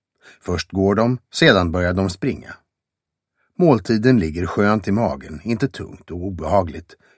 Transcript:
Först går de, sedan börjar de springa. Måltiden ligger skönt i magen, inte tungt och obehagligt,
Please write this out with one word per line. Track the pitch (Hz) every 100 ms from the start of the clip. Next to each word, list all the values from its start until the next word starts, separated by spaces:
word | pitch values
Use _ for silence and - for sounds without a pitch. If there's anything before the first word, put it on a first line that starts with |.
| _ _ - -
Först | - 87 -
går | 95 98 101
de, | 117 127 _
sedan | - 160 101 87
börjar | 90 90
de | 90 95
springa. | - 139 - - - _ _ _ _ _ _ _ _ _ -
Måltiden | 175 117 - 110 123 123
ligger | 80 80 87
skönt | - 104 107 104
i |
magen, | 98 92 71 - 78
inte | 107 117 139
tungt | - - 58 -
och | 87
obehagligt, | 95 85 78 98 82 80 - - _